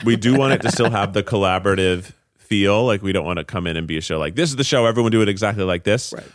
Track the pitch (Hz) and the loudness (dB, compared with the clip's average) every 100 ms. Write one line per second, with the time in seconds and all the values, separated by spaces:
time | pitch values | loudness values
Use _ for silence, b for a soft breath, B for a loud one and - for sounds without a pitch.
0 | 113 117 113 135 135 135 117 - 117 110 | 0 2 2 2 2 0 0 0 0 0
1 | 101 101 98 107 95 92 98 95 92 90 | 0 -2 -2 0 2 2 0 2 2 0
2 | 90 - _ _ - 104 98 104 123 101 | -6 -20 _ _ -4 0 2 2 2 0
3 | 98 95 78 87 76 92 87 80 82 78 | -2 -2 -2 -6 -6 -6 -4 -4 -4 -6
4 | - 80 76 107 165 135 139 135 117 113 | -4 -4 -4 -2 -2 -2 0 2 2 2
5 | 117 110 104 95 107 104 92 87 101 113 | 2 2 2 0 -2 -2 -2 -2 0 -2
6 | - - B | -2 -14 B